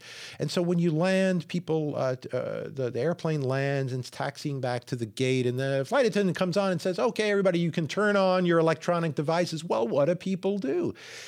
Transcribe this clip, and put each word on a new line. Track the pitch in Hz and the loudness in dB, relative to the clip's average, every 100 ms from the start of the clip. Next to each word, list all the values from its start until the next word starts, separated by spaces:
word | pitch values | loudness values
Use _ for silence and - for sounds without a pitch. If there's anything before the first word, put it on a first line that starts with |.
| - - - - | -12 -16 -14 -6
And | 151 | -4
so | 185 | 0
when | 175 175 | 0 2
you | 170 | 2
land, | 151 185 190 190 180 - | 2 2 2 2 0 -2
people, | 175 - 160 151 127 | -4 -2 -2 -2 -2
uh, | 131 127 | -2 -2
t-, | 120 | -4
uh, | 127 113 110 - | -4 -4 -6 -8
the, | 131 123 | -6 -4
the | 113 | -2
airplane | 151 175 160 156 | -2 -2 -2 -2
lands | 127 135 139 139 135 | 0 0 0 -2 -2
and | 127 | -4
it's | 120 | -6
taxiing | - 139 - 147 139 | -6 -6 -6 -6 -4
back | 127 123 - | -2 -4 -4
to | 123 | -4
the | 113 | -4
gate, | - 127 131 123 | 0 2 2 2
and | 123 | 0
the | 135 135 131 | 0 0 0
flight | 262 233 | 2 2
attendant | 202 196 156 | 2 0 2
comes | 185 190 | 0 2
on | 196 | 0
and | 175 | 0
says, | 190 180 | -2 0
"Okay, | 202 196 214 | 0 0 0
everybody, | 202 190 175 | 2 4 2
you | 170 | 2
can | 175 156 | 0 -2
turn | - 208 202 | 0 2 4
on | 190 185 180 | 4 4 4
your | 170 | 4
electronic | 160 160 - 175 165 139 | 4 2 0 0 0 -2
devices." | 151 165 170 160 | 0 0 0 -2
Well, | 170 226 233 | -2 0 2
what | 135 143 | 2 2
do | |
people | 175 185 185 190 202 | 2 -2 -2 -2 -2
do? | 262 349 127 - - - | 0 -2 -2 -4 -12 -16